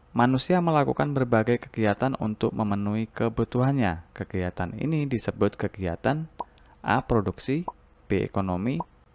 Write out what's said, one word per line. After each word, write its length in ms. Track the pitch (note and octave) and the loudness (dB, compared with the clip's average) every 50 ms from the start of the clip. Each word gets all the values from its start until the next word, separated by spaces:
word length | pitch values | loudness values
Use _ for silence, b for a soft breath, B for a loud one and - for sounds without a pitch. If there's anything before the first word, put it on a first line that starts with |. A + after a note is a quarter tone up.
| _ _ - | _ _ 0
manusia 480 | A#2+ A#2+ B2+ C3 B2+ - - F#3 F3+ E3+ | 2 4 4 4 2 2 2 2 2 2
melakukan 480 | E3+ D#3+ D3+ C#3 C3 C3 - C#3+ D3 | 2 2 2 2 2 0 0 0 0
berbagai 560 | C#3+ C3+ C3 A#2+ A#2+ A2 A2 A#2 A#2+ A#2 - - | 0 0 2 2 4 4 4 4 0 0 -2 -6
kegiatan 480 | - A2+ A2 G#2 G2+ - B2+ C3+ C3+ | -2 0 2 2 2 2 0 -2 0
untuk 400 | - - A2 G#2+ - - G#2+ - | -2 -2 -4 -2 0 -2 -2 0
memenuhi 480 | - A2 G#2 G2+ G2+ G2+ G2+ G#2 A2 A2+ | 0 0 0 0 0 -2 -2 -2 -2 -4
kebutuhannya. 1040 | - - - A#2 A#2 A2+ - A#2 - - B2 B2+ C3+ C#3 C#3 A#2 F#2 E2 E2+ - - - | -4 -4 -2 -2 -2 0 -2 -2 0 0 2 2 2 2 2 2 2 0 -2 -6 -10 -10
Kegiatan 560 | - F#2+ - - F#2+ F2+ F2+ - - F#2 E2+ - A2 | -10 -8 -6 -4 -2 -2 -2 -2 -4 -4 -4 -4 -4
ini 240 | - C#3+ D#3+ D3+ D3 | -2 0 0 0 0
disebut 560 | C#3 C3 A2 - - - G#2 G#2 G#2 - - | 0 -2 -2 -2 -4 0 2 2 0 2 0
kegiatan 640 | - G2 - - F#2 F2 E2+ - - A2 C#3+ D#3 D#3+ - - - B B B B B B B B | -4 -6 -4 -4 -4 -4 -4 0 0 0 0 0 -4 -8 -10 -12 B B B B B B B B
A, 240 | - - G#2+ B2 - | -2 0 0 0 2
produksi, 640 | - B2 A2 F#2+ F#2+ - - - - C3+ D#3+ F3+ - - - - _ _ _ _ - | 2 2 2 2 0 -4 -4 -4 -2 -2 -2 -4 -6 -12 -14 -18 _ _ _ _ -2
B, 160 | G2 F#2+ G2+ | 0 0 0
ekonomi, 560 | - - G2+ F#2+ F#2+ F2+ F2+ G2 B2 C#3+ E3 - - _ _ _ _ | 0 -2 -2 -2 -2 -2 -2 -2 -2 -2 -4 -6 -10 _ _ _ _